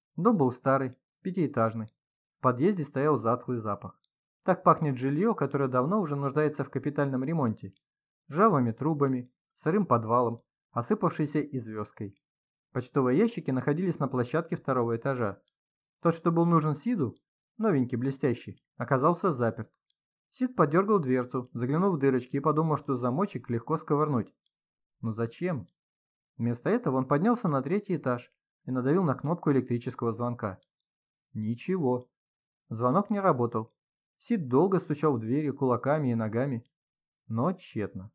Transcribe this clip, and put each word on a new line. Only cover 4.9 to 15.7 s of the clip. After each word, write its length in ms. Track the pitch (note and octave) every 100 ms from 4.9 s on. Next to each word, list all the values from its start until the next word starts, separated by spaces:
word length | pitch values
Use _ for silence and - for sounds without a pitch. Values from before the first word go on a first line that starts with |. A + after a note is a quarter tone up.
| B2+
жилье, 360 | C3 C#3+ A3
которое 360 | G#3+ C3+ C#3 C3+
давно 320 | B2+ C3 G#3+
уже 160 | E3 C#3+
нуждается 480 | C#3 C3+ D3+ D3 C3+
в 40 |
капитальном 540 | C3 D3 D3 C#3+ B2+
ремонте. 500 | C#3 E3 B2 A2 F#2+ - _ _ _ _ -
Ржавыми 420 | C#3+ A3 D#3 A#2+
трубами, 580 | A2 C#3+ D3+ C#3 B2+ B2 _ _
сырым 320 | - D3+ G3 F3+
подвалом, 560 | A#2+ A2 A#2+ A#2+ A#2 _ _ _
осыпавшейся 680 | - A#2 - F3 - D3 D#3
известкой. 800 | D3 C3 A2 G#2+ G#2 - G2+ - _ _ _ _ _
Почтовые 440 | C3 A#2+ D3 B2+ C3+
ящики 320 | A3+ F#3 D3
находились 480 | C3 C#3 D3+ F#3 D#3
на 100 | C#3
площадке 480 | B2+ A#2+ D#3 E3 B2+
второго 400 | - B2+ A#2 A2+
этажа. 440 | C#3 B2+ G#2+ F#2+ _ _ _